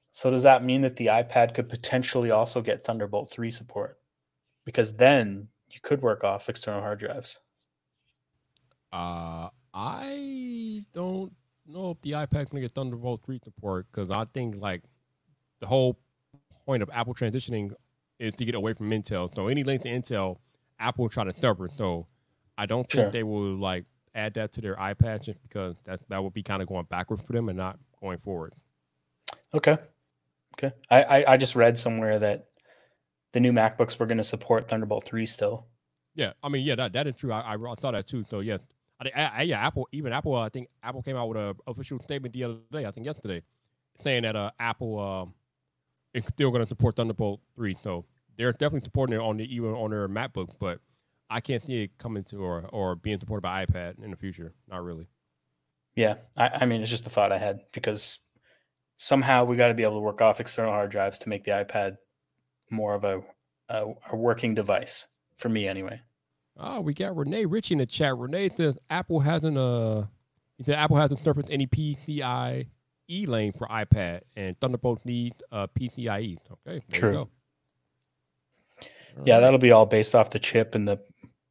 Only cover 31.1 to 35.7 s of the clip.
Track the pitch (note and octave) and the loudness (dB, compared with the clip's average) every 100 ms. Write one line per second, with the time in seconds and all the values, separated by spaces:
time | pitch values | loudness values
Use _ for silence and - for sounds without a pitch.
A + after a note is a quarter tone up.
31.1 | C#3 D3 C3 C3 B2 A#2 A#2 A#2+ A2+ A2 | 6 8 6 6 6 6 6 0 0 0
32.1 | G#2+ G#2 G#2 - _ _ _ _ _ _ | 2 2 0 -6 _ _ _ _ _ _
33.1 | _ _ A#2+ B2 A#2+ A2 - A2+ - A2+ | _ _ 4 6 6 4 4 0 0 0
34.1 | A2+ G#2 A2+ - A#2 - A2 G#2 G#2+ - | 0 -2 -6 2 2 2 -2 -2 -4 -4
35.1 | A2+ A2 - G#2 A#2 - | -4 -4 -2 -2 -2 -10